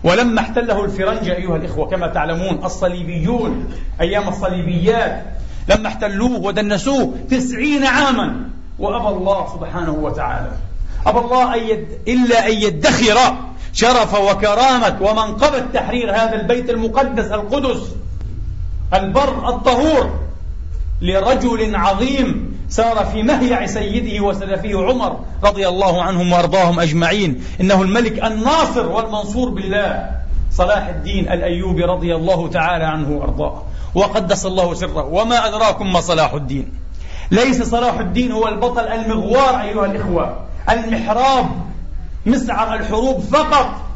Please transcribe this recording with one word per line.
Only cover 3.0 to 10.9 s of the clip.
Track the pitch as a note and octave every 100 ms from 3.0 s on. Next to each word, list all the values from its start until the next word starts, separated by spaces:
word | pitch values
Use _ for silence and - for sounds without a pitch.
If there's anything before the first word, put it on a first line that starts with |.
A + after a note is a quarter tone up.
| E3 F3 E3+ A#3+ A3+ - B2+ - - -
أيام | F3 G3+ G3
الصليبيات | - F#3+ F3+ E3 E3+ G3 A#3 G#3 - - - - - -
لما | G#3+ G#3+
احتلوه | - G#3 G3 B3 A#3
ودنسوه | F#3 G3+ G#3 G3+ C4+ C#4 G#3+ - -
تسعين | C4 - A#3 D4 D4
عاما، | C4+ B3+ C#4 A#3 F#3 - - - - -
وأبى | G3 A3+ G#3+
الله | F#3 F#3+ F#3+ -
سبحانه | E3+ C#3+ E3 D#3+
وتعالى، | D3+ D3 B2+ C3 A#2+ B2 - - - -